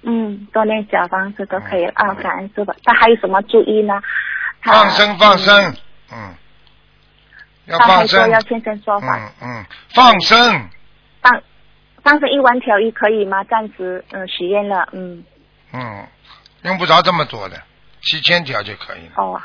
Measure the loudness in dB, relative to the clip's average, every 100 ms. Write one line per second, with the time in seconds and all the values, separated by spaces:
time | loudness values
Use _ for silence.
0 | -4 -4 -4 -10 -6 -2 -2 -2 -2 -4
1 | -2 -4 -6 -10 -8 -8 -4 -4 -4 -2
2 | -4 -4 -8 -8 -10 -8 -8 -4 0 4
3 | 4 4 2 -2 2 2 2 0 0 -4
4 | -6 -8 -8 -8 -10 -6 2 4 4 2
5 | 0 4 4 6 6 4 4 -6 -18 -20
6 | _ -18 -18 -20 _ _ _ _ _ _
7 | _ _ _ -20 -20 _ -8 2 4 6
8 | 4 2 4 2 0 -8 -6 -8 -4 -4
9 | -4 -6 -8 _ -14 -14 -16 -20 _ 4
10 | 6 6 4 4 4 0 -6 -20 -20 _
11 | _ _ 0 0 _ _ _ _ _ _
12 | 0 2 0 2 2 2 0 0 0 -2
13 | -2 0 -2 -4 -4 -4 -4 -12 -12 -12
14 | -14 -14 -12 -8 -4 -4 -2 -4 -6 -8
15 | -14 -16 -20 _ _ _ _ -14 -12 -14
16 | -18 _ _ -20 _ _ -8 -6 2 2
17 | 2 -2 -4 -8 -14 -16 _ _ _ _
18 | -8 -4 0 -2 -2 -8 -8 -14 -16 -18
19 | -12 -8 -6 -8